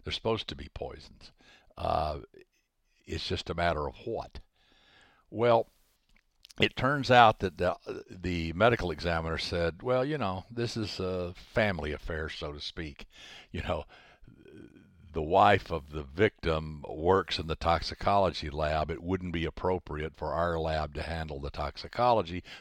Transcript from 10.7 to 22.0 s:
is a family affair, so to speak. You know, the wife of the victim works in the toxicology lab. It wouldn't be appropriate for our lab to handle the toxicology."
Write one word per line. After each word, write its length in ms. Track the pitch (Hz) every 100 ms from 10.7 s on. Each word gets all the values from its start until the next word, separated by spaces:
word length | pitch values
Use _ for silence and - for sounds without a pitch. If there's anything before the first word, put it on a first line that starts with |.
| 117
is 240 | 104 -
a 340 | 92 92 87
family 580 | 92 - - 107 87 76
affair, 360 | 71 - 80 78
so 240 | - 78
to 80 | 73
speak. 460 | - - 80 69 - - - - -
You 120 | 87
know, 220 | 78 82 - - - - - - - - - - - - -
the 100 | 82
wife 500 | 78 92 104 101 -
of 180 | 82 73
the 140 | 76
victim 800 | 71 76 107 - 82 80 78 76 -
works 520 | - 85 95 90 -
in 80 | 80
the 80 | 78
toxicology 920 | 82 82 - - - 101 95 - 78
lab. 440 | 71 76 78 76
It 100 | 82
wouldn't 300 | 85 92 90
be 120 | 82
appropriate 720 | 78 - 92 92 - 76 78
for 180 | - 76
our 260 | 76 87 82
lab 360 | 80 78 76
to 80 | 71
handle 380 | 78 82 80 71
the 100 | 71
toxicology." 920 | - 71 - - -